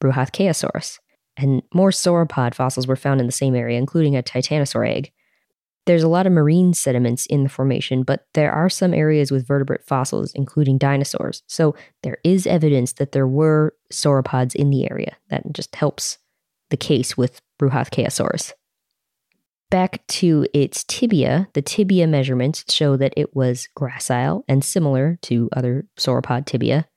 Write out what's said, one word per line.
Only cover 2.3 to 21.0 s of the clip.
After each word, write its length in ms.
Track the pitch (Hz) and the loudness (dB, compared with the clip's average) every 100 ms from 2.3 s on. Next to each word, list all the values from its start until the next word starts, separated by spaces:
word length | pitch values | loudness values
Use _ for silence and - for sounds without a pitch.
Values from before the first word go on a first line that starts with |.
| - 120 - | 0 -2 -2
fossils 320 | 131 - 127 | -4 -2 -2
were 80 | 131 | -2
found 240 | 143 135 | 0 0
in 80 | 120 | 0
the 40 | |
same 200 | - 135 | -2 0
area, 240 | 123 117 120 | 0 0 -2
including 380 | 139 170 151 135 | 0 0 2 0
a 80 | |
titanosaur 640 | - 127 - 151 139 117 113 | -2 -4 -2 -2 -2 -2 -2
egg. 220 | - 143 _ _ _ _ _ _ _ - | -2 -6 _ _ _ _ _ _ _ 0
There's 180 | 170 | 2
a 40 | 160 | 4
lot 180 | 175 190 | 2 4
of 60 | |
marine 420 | 170 147 170 180 | 4 4 4 4
sediments 520 | 170 139 123 120 123 - | 2 0 0 0 -2 -2
in 180 | 147 | 0
the 60 | 135 | 0
formation, 540 | - 135 123 - 127 | 0 -2 -2 -2 -2
but 240 | 127 139 - | -2 -4 -4
there 180 | - 147 | -2 0
are 180 | 151 180 | 2 -2
some 240 | - 180 | 0 0
areas 380 | 165 156 151 139 | 2 2 2 2
with 140 | 139 123 | 0 0
vertebrate 380 | 143 139 - | -2 0 -4
fossils, 480 | - 135 127 - - | -2 -2 -2 -4 -4
including 440 | - 135 - 139 131 | -4 -4 0 2 2
dinosaurs. 680 | 139 139 139 - - - - | 2 0 -2 -4 -6 -8 -12
So 280 | - 156 - - _ | 0 0 0 -10 _
there 160 | 131 127 | -10 -2
is 240 | 170 190 180 | 2 2 2
evidence 460 | 175 156 139 123 | 2 4 2 0
that 180 | - 143 | -2 -4
there 160 | 139 131 | 0 0
were 480 | 135 156 156 156 - _ | 2 2 4 2 -2 _
sauropods 640 | - 147 135 131 131 127 - | -4 2 2 2 0 0 0
in 140 | 143 | 2
the 200 | 135 - | 2 0
area. 280 | - - - _ | -4 -8 -10 _
That 140 | 139 - | -8 -6
just 240 | 147 - - | -10 -12 -4
helps 420 | 147 - - - _ _ _ _ _ | -4 -2 -8 -10 _ _ _ _ _
the 80 | - | -6
case 400 | - 139 131 - | 0 0 0 -2
with 240 | 123 - _ _ | -4 -4 _ _
Bruhathkeosaurus. 920 | 139 131 127 - - - - - - - _ _ _ _ _ _ _ _ _ _ _ | 0 0 -2 -4 -4 -2 -4 -4 -8 -14 _ _ _ _ _ _ _ _ _ _ _
Back 360 | 185 185 - - | 0 0 -4 -10
to 380 | - 175 156 - | 0 2 4 2
its 300 | 147 135 - | 0 0 -2
tibia, 640 | - - | -8 -4